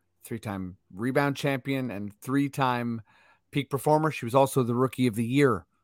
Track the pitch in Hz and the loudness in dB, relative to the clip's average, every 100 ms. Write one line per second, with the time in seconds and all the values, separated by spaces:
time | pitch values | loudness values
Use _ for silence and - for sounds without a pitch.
0 | _ _ - 113 113 98 92 92 _ 92 | _ _ -12 -10 -6 -6 -8 -12 _ -8
1 | 123 135 143 139 147 135 135 135 127 101 | -2 2 0 0 -2 -2 -2 -4 -4 -6
2 | 104 - - 139 143 143 131 123 120 113 | -10 -10 -2 0 0 0 0 0 -2 -6
3 | - _ _ _ _ 143 131 135 151 151 | -10 _ _ _ _ -6 -4 -2 2 4
4 | 156 - 117 135 135 139 120 120 131 - | 2 -2 0 4 4 2 0 2 0 2
5 | 127 107 117 135 139 98 - _ | 0 0 0 4 4 2 -4 _